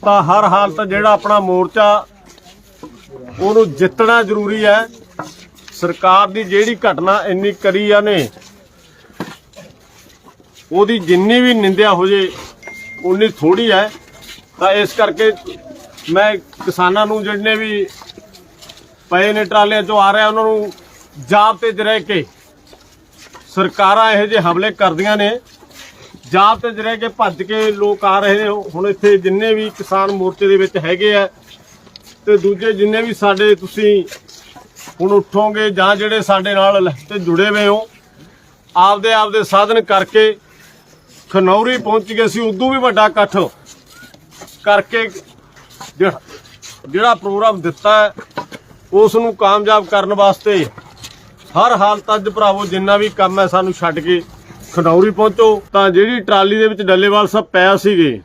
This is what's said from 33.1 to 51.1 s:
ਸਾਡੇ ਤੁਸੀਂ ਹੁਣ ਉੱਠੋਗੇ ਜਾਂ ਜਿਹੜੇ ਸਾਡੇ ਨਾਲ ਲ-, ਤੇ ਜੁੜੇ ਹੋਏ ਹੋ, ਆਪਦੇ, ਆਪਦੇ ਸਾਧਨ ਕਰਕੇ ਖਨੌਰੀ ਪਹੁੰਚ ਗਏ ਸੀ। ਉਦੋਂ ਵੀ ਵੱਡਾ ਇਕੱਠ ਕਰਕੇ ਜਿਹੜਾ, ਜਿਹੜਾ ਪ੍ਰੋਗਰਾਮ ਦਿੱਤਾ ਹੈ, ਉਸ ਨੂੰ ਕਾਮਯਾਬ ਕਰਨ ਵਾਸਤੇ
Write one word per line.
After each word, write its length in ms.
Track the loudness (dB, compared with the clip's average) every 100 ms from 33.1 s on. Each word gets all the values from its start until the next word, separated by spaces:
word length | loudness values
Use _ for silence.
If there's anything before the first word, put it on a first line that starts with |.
ਸਾਡੇ 400 | -2 -2 2 2 2
ਤੁਸੀਂ 480 | -2 -2 0 0 -2 -14 _ -20 -20 -20 -20 -20 -20 -6
ਹੁਣ 100 | 0
ਉੱਠੋਗੇ 580 | 0 0 -2 -2 -2 -4
ਜਾਂ 260 | 0 0 0
ਜਿਹੜੇ 260 | -2 -4
ਸਾਡੇ 320 | 0 -2 0
ਨਾਲ 300 | 0 2 2
ਲ-, 100 | 0 -4 -10
ਤੇ 100 | -8
ਜੁੜੇ 300 | -2 0 0
ਹੋਏ 180 | 2 0
ਹੋ, 200 | 0 -4 _ _ _ -20 _ _ _ _ 2
ਆਪਦੇ, 380 | 2 2 0
ਆਪਦੇ 300 | 0 0 -2
ਸਾਧਨ 380 | 0 0 2 0
ਕਰਕੇ 540 | 0 -2 2 2 2 0 _ _ -20 _ _ _ _ -20 _
ਖਨੌਰੀ 480 | 0 2 2 0 -2
ਪਹੁੰਚ 340 | -2 -4 -4
ਗਏ 140 | -2 -2
ਸੀ। 120 | -2
ਉਦੋਂ 320 | -4 -2 -2
ਵੀ 60 | 0
ਵੱਡਾ 280 | 0 2 0
ਇਕੱਠ 320 | 2 -2 -2 -4 -8 -20 -20 _ -20 -20 -20 _ -20 -20 -8
ਕਰਕੇ 440 | 0 0 0 -6 -6 -10 -20 _ _ _ -20 -20 -20 -4
ਜਿਹੜਾ, 220 | -4 -4 -18 -20 -20 -20 -20 -20 -8
ਜਿਹੜਾ 280 | -2 0 0
ਪ੍ਰੋਗਰਾਮ 460 | -2 0 0 0
ਦਿੱਤਾ 360 | -6 -4 0 2
ਹੈ, 140 | 0 -4 -16 -16 -16 -20 _ -20 _
ਉਸ 220 | 2 4 2
ਨੂੰ 200 | -2 0
ਕਾਮਯਾਬ 500 | 0 2 2 0 2
ਕਰਨ 280 | -2 -2
ਵਾਸਤੇ 500 | 2 2 2 -2 -2 -2 -8 -20 -20 -20